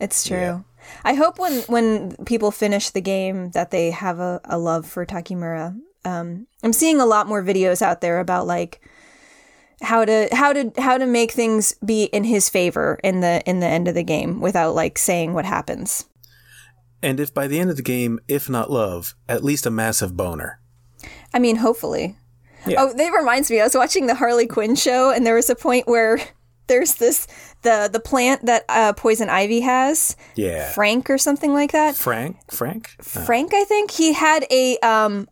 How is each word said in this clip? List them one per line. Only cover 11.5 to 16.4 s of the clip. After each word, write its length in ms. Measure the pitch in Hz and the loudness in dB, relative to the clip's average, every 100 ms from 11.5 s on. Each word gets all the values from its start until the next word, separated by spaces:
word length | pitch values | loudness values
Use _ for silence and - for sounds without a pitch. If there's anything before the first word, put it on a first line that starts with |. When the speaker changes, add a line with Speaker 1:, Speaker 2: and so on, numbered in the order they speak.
| 214 202 - | 0 0 -4
Speaker 1:
be 200 | 202 220 | -2 0
in 180 | 208 208 | 0 0
his 240 | 220 208 - | 0 2 2
favor 520 | 190 175 160 147 - | 0 0 0 -2 0
in 180 | 190 185 | -2 0
the, 220 | 175 175 | 0 0
in 140 | - 180 | 0 -2
the 60 | 170 | 0
end 220 | 160 175 | 0 0
of 60 | 170 | -2
the 80 | |
game 360 | 170 151 - 180 | -2 -2 -4 -4
without, 340 | 180 190 160 165 | -2 0 0 0
like, 220 | 160 - | -2 -2
saying 360 | - 175 165 | -2 0 -2
what 100 | 175 | -4
happens. 640 | 185 175 - - 185 - - _ - _ | -4 -4 -6 -8 -6 -8 -10 _ -20 _